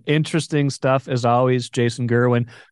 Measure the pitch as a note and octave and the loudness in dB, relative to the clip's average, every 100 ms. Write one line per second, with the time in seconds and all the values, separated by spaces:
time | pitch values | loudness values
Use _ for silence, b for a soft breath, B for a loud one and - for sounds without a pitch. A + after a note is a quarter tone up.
0 | - D3+ D#3 E3+ - D3+ C#3+ - C3+ C3+ | -2 0 0 -4 -2 -2 -2 -2 0 0
1 | - B2+ A#2+ A#2+ B2+ B2+ A#2 - A#2+ A#2 | -2 -2 2 2 2 0 -2 -2 -2 -2
2 | A#2+ A#2 B2 A#2+ A#2 B B | 0 2 2 2 -2 B B